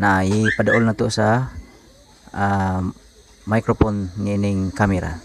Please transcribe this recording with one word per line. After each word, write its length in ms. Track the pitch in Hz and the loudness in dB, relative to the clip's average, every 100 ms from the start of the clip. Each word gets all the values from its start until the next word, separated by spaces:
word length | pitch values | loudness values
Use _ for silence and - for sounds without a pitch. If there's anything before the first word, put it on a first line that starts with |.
Na 240 | 101 95 95 | 0 2 2
ipadaol 560 | 107 107 - 107 110 | 2 2 2 2 2
na 160 | 113 107 | 2 0
to 160 | 117 | -2
sa, 400 | 113 110 120 131 - - - - - - - - | 0 2 2 -2 -8 -16 -20 -20 -20 -20 -20 -14
ah, 480 | - 101 98 92 92 92 - - - - - - | -4 -2 0 0 -2 -4 -8 -16 -20 -20 -14 -2
microphone 640 | 110 117 113 110 101 92 101 | -2 0 2 0 0 -6 -6
nining 560 | 101 101 101 95 95 | -4 -2 0 0 -2
camera. 480 | - 101 92 80 85 | 0 2 2 -2 -8